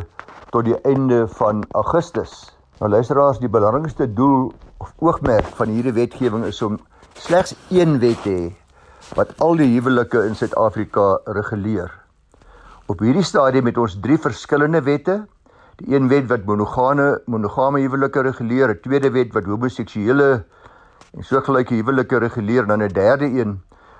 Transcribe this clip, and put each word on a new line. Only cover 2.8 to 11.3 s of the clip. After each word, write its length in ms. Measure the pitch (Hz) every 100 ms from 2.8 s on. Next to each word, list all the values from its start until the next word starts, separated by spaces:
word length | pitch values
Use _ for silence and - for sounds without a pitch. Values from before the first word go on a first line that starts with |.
| 104
luisteraars, 480 | 104 123 139 143 113
die 120 | 120
belangrikste 580 | 110 104 131 160 - 135
doel 380 | 104 139 135 - - - -
of 80 | - -
oogmerk 480 | 165 170 143 123 110 -
van 120 | 110
hierdie 240 | 110 127 110
wetgewing 480 | 120 - 123 107 101
is 120 | 101 107
om 140 | 107 - _ -
slegs 420 | - - 175 180 - -
een 300 | 185 165 139
wet 180 | 120 113 104
te 80 | 90
hê 140 | 85 95 _ _ - - - -
wat 180 | 104 -
al 140 | 156 165
die 80 | 139
huwelike 500 | 120 123 123 120 120 104
in 80 | 107
Suid-Afrika 640 | 113 - 110 107 101 104 101 95 -